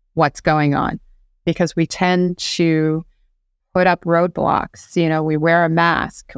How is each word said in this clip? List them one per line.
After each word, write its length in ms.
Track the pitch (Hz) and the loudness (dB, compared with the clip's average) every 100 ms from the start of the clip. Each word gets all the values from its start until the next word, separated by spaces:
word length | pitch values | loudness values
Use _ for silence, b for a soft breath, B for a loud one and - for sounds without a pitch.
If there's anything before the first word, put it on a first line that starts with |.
| _ | _
what's 260 | - 147 - | -2 -2 0
going 340 | - 156 147 | 0 2 2
on. 260 | 143 - - - - _ _ | 0 -2 -6 -12 -20 _ _
Because 300 | - 165 170 | -6 -2 -2
we 120 | - 160 | -2 -4
tend 520 | - 180 180 180 180 | -2 0 2 0 -2
to 640 | - - 165 156 156 156 - _ _ _ _ _ _ | -6 -2 0 2 0 -2 -6 _ _ _ _ _ _
put 140 | 185 180 | 0 2
up 160 | 170 | 0
roadblocks. 920 | 170 170 175 - - - - - - - | 0 0 0 -2 -2 0 -2 -10 -8 -2
You 120 | 165 | 0
know, 140 | 160 | 0
we 140 | 156 151 | 0 0
wear 280 | 160 165 | 2 2
a 40 | 170 | 2
mask. 640 | 165 170 165 - - - | 2 2 0 -4 -10 -18